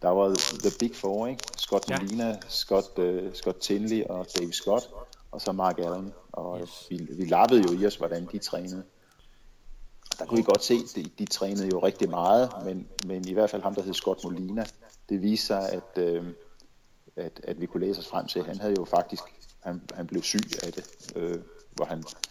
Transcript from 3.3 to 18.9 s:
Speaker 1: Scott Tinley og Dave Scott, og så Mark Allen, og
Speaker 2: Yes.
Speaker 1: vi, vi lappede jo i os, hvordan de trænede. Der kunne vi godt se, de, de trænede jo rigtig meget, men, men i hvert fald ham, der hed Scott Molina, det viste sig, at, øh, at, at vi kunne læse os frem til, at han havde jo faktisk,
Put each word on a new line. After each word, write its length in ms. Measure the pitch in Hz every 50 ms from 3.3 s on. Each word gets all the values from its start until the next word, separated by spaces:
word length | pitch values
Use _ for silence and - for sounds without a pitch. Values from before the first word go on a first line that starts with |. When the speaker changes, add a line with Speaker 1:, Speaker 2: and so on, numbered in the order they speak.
| -
Speaker 1:
Scott 240 | - - - 90 -
Tinley 440 | - - 98 101 107 110 113 110 -
og 220 | - 92 90 92 - - 90
Dave 140 | 87 85 -
Scott, 380 | - - 101 104 123 - - - - - - - - - -
og 100 | - -
så 120 | - 101 95
Mark 260 | 92 92 92 87 -
Allen, 340 | 87 85 87 92 95 98 - - - - -
og 280 | 87 85 87 90 90
Speaker 2:
Yes. 260 | 87 85 - - - -
Speaker 1:
vi, 180 | 92 87 82 76
vi 140 | 67 87 92
lappede 380 | 82 90 92 110 120 127 113 98
jo 160 | 87 87 92
i 60 | 101
os, 100 | 104 -
hvordan 320 | - - - - 85 90 87 -
de 60 | 101
trænede. 440 | - - - 87 90 92 90 90 - - _ _ _ _ _ _ - - - - - - - - - - - - - - - - - - - -
Der 80 | -
kunne 100 | - 113
vi 60 | 117 -
godt 220 | - 101 104 -
se, 140 | - 120 117 117 - -
de, 160 | - 80 - - -
de 80 | 104
trænede 420 | 98 - - 98 98 101 101 95 95 92
jo 60 | 87
rigtig 320 | 90 95 - - 104 87
meget, 400 | 85 87 85 92 104 120 127 123 - 95 87
men, 240 | 95 92 92 - - - - -
men 220 | 90 95 92 92 92
i 40 | 92
hvert 180 | 104 107 104
fald 120 | - 98 92
ham, 120 | 98 101
der 80 | 101 92
hed 120 | 95 87
Scott 300 | - - 101 95 - -
Molina, 400 | 87 90 90 92 92 104 113 110 - - - - - - - - -
det 140 | 101 95 92
viste 240 | 104 107 - -
sig, 220 | - 107 98 98 95 95
at, 260 | 90 - - - 92
øh, 280 | 87 85 85 85 87 87 - - - - - - - - - _ _ _ _ - _ - -
at, 240 | - 87 80 - - -
at 160 | - - 85
vi 60 | 87
kunne 200 | 87 - 87 92
læse 120 | 98 98 95
os 80 | - -
frem 180 | - 92 -
til, 120 | - - 90
at 80 | 82
han 140 | 78 - -
havde 140 | 104 107 101 95
jo 60 | 85
faktisk, 380 | -